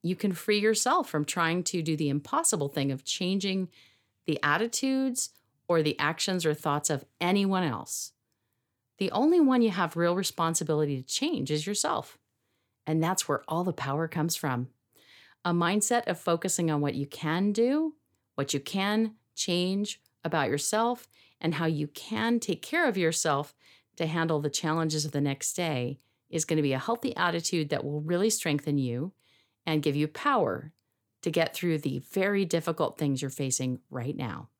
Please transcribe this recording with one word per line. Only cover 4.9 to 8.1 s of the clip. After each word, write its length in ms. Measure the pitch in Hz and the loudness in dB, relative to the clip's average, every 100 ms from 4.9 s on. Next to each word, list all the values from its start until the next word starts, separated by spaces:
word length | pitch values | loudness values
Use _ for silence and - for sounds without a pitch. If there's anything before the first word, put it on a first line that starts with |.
| 262 269 247 - _ _ _ _ | 0 0 -2 -6 _ _ _ _
or 120 | 170 | 2
the 160 | 151 143 | 2 2
actions 480 | 147 151 - 185 165 | 0 0 -2 0 0
or 80 | |
thoughts 360 | 147 156 147 - | 0 0 0 0
of 160 | 147 - _ | -2 -4 _
anyone 420 | 175 202 196 190 | 2 2 2 2
else. 480 | 170 107 - - - | 0 -4 -8 -10 -10